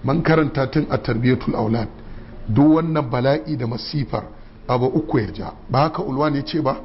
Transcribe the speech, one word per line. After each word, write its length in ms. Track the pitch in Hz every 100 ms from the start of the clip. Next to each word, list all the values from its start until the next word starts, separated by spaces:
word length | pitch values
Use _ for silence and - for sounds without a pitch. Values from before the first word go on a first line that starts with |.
Mun 160 | 127 160
karanta 440 | 160 160 147 139 131
tun 200 | 156 143
a 80 | 123
tarbiyatul 560 | - 117 123 123 - -
aulad, 320 | 110 117 107 - - - - - -
duk 260 | 107 151
wannan 340 | 160 165 160 131
bala'i 460 | 123 131 151 156 143
da 100 | 120
masifar 580 | 117 - 151 131 110 - - - - -
abu 180 | 123 131
uku 320 | 156 - 127
ya 120 | 98
ja. 200 | 87 92 - -
Ba 80 | 131
haka 220 | 156 156
Ulwan 320 | 190 131 151
ya 80 | 143
ce 160 | - 160
ba? 160 | 135 139